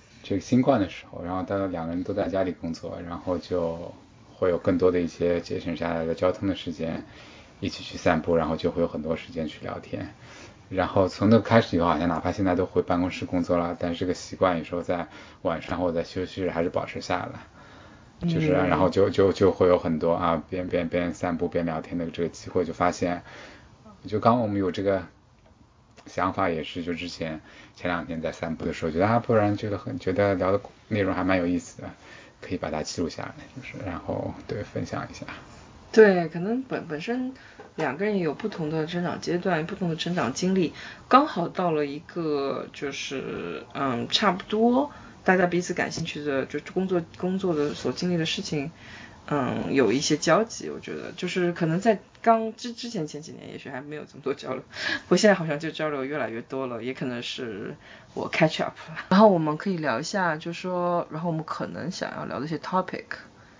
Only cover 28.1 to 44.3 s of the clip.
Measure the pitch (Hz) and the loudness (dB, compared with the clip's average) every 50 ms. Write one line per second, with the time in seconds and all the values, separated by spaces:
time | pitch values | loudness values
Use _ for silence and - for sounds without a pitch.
28.1 | 85 80 80 80 - - 87 82 80 78 - 82 78 - - 82 76 85 95 110 | -6 -4 -4 -6 -4 -4 -4 -4 -4 -4 -4 -4 -4 -2 -2 -2 2 2 4 4
29.1 | 117 117 - - 117 110 104 104 104 101 - 107 101 90 - - 90 - - 95 | 4 4 4 4 4 4 4 4 2 0 -2 -4 -4 -4 -6 -6 -8 -4 -2 0
30.1 | 95 101 101 101 98 90 92 92 98 101 - - - - - - 110 104 95 95 | 2 4 4 4 4 2 2 2 2 2 0 -4 -18 -18 -8 -2 0 0 2 2
31.1 | 92 92 92 92 95 92 87 87 90 85 - - - - - 87 - - - - | 0 0 2 2 2 4 4 2 0 0 -2 -6 -12 -14 -14 -14 -14 -16 -18 -20
32.1 | - - - - - - - - 92 - - 78 78 78 76 - - - 85 76 | -20 -20 -20 -20 -20 -16 -10 -8 -6 -4 -4 -4 -2 -4 -4 -4 -4 -2 -2 -4
33.1 | - - - - - - - - - 131 127 - - - - 92 87 - - - | -4 -6 -10 -10 -10 -14 -18 -18 -16 -16 -14 -14 -12 -10 -8 -8 -8 -6 -6 -4
34.1 | - 101 - - - - - - - 107 101 - - 110 - - - - - - | -4 -4 -4 -6 -8 -8 -8 -8 -6 -6 -6 -6 -6 -6 -6 -6 -6 -6 -8 -8
35.1 | - - - - - - - - - - - - - - - - - 226 220 202 | -10 -12 -12 -12 -14 -14 -16 -18 -20 -20 -20 -20 -20 -20 -12 4 8 10 10 10
36.1 | 185 175 170 160 - 170 175 208 233 254 262 - 165 - - 160 151 147 170 233 | 10 6 4 0 -2 -2 -2 -2 -2 -2 -2 -4 -4 -4 -4 -4 -6 -6 -4 -4
37.1 | 240 254 254 254 262 - - - - - - - - - 156 135 131 156 202 214 | -4 -4 -4 -6 -8 -12 -16 -20 -20 -20 -20 -12 -6 -4 -2 -2 -2 -2 -2 0
38.1 | 214 190 170 151 131 - - 208 - - 160 151 160 160 156 160 175 175 175 156 | 0 0 0 0 -2 -2 -4 -6 -4 -4 -4 -2 -2 -2 -2 -2 -2 -2 -2 -2
39.1 | - - - 151 165 180 180 196 175 156 160 - 202 - 190 165 160 165 - 175 | -4 -4 -2 -2 -2 0 0 0 0 0 0 -2 -4 -4 -2 -2 -2 -2 -2 -2
40.1 | 180 175 131 113 135 - 180 185 190 190 170 - - - - - - - - - | 0 0 0 0 0 0 0 2 2 2 2 0 -2 -6 -14 -16 -16 -12 2 6
41.1 | 247 262 302 - - 190 170 151 - 190 185 175 160 151 147 143 139 151 165 - | 6 6 6 6 2 0 -2 -2 0 0 0 0 2 0 0 -2 -4 -8 -10 -10
42.1 | - 180 165 156 147 139 139 135 127 - - - - - 151 139 - - - - | -6 -4 -2 0 0 0 0 -2 -2 -4 -6 -8 -10 -8 -8 -6 -6 -6 -8 -6
43.1 | 139 131 - - 107 95 85 85 80 65 - - - 117 139 135 120 117 120 - | -6 -6 -6 -6 -6 -6 -6 -6 -8 -8 -10 -8 -6 -2 0 0 0 0 0 0
44.1 | - - 214 196 | 0 2 2 2